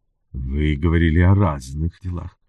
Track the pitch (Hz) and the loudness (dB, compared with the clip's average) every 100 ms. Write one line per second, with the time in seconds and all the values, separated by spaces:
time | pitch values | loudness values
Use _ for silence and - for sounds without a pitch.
0 | _ _ _ 65 65 71 76 71 82 85 | _ _ _ -12 -8 -2 -2 0 0 2
1 | 82 80 87 101 85 73 64 73 82 - | 2 4 4 4 2 -2 -10 -6 -6 -6
2 | 92 85 85 _ | -10 -10 -12 _